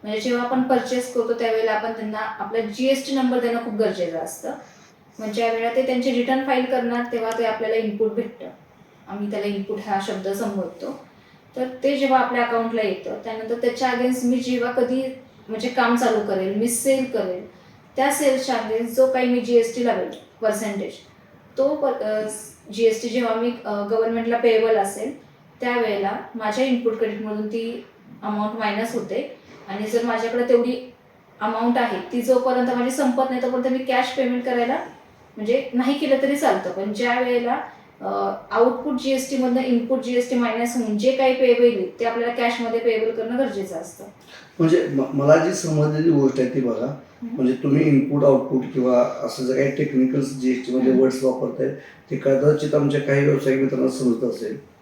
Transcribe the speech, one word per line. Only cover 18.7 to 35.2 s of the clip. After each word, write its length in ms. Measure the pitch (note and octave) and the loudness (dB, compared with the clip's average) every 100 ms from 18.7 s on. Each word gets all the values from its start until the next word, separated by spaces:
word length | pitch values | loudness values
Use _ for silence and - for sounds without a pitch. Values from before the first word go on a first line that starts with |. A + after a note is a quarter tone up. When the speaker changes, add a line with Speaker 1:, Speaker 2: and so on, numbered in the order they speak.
| A3 A#3 | -2 0
Speaker 1:
जो 120 | C4 C4 | 4 4
काही 220 | B3+ B3 | 4 2
मी 120 | B3 | 2
जीएसटी 460 | A3 A#3 A3+ B3+ A#3+ | 4 4 4 0 0
लावेल 220 | G3 E3+ - - - | 0 -2 -8 -18 -4
पर्सेंटेज, 500 | A3 G3+ G#3+ G3 - - - - - - - - | -2 0 -4 -6 -8 -10 -20 -20 -20 -20 -8 0
तो 180 | C#4 D4+ | 0 2
प-, 260 | C#4 A#3 | 0 0
अ, 260 | G#3+ G#3+ G#3+ G#3+ - - - | -2 -2 -4 -8 -14 -20 -10
जीएसटी 340 | G3+ A3+ A3 A#3+ | 2 2 2 -2
जेव्हा 260 | B3 A#3 | -2 0
मी, 160 | A3 A#3+ A#3+ | 0 -2 -4
अ, 220 | - G#3 G#3 | -6 -4 -2
गव्हर्नमेंटला 460 | A3 A3+ A#3 A3+ A#3 | 0 0 0 0 2
पेएबल 400 | A#3 A3 A3 G#3+ | 4 4 4 2
असेल 440 | G3 G#3 A#3 - - - _ - | 0 -4 -8 -10 -18 -20 _ -8
त्यावेळेला 520 | B3 A#3+ A3 G3+ G3 A#3+ - | -2 0 0 0 -2 -4 -8
माझ्या 300 | A#3 G#3+ A#3 | -8 -4 0
इनपुट 340 | C4+ A#3+ A#3 A3 | 0 0 0 0
क्रेडिटमधून 480 | G#3+ G#3 G#3+ G#3+ G#3+ | -2 -4 -6 -6 -4
ती 380 | A3+ A3+ B3 - - - - | -6 -6 -10 -14 -20 -20 -12
अमाऊंट 360 | G#3 G#3 G#3+ A3+ | -6 -4 -4 -2
मायनस 360 | G#3 G#3 A#3 | -4 -2 -4
होते 420 | A#3 - G#3 - - - - - | -4 -4 -6 -6 -12 -20 -20 -12
आणि 180 | G3+ G#3+ | -8 -2
जर 180 | A#3 | -2
माझ्याकडे 440 | A#3 A3 A3+ A#3+ A#3+ | 0 -2 -2 -2 2
तेवढी 440 | A#3+ B3 B3+ - - _ _ _ - | 2 2 -4 -8 -18 _ _ _ -6
अमाऊंट 380 | G#3+ A3+ A#3+ B3 | -4 0 0 2
आहे 340 | A#3 F#3 - | 0 -2 -6
ती 100 | A#3+ | -2
जोपर्यंत 460 | A#3 B3 C4 B3 B3 B3 | 2 2 2 0 0 0
माझी 140 | B3 | -2
संपत 320 | C4 C4 B3 B3+ | 0 0 2 0
नाही 120 | B3 | -2
तोपर्यंत 360 | B3 B3 B3+ B3+ | -2 0 0 -2
मी 60 | |
कॅश 220 | C4 B3+ B3+ - | 0 0 0 0
पेमेंट 280 | B3 B3 | -2 -2
करायला 340 | B3 A#3+ A#3+ - - - - - | -2 0 0 -2 -6 -16 -20 -20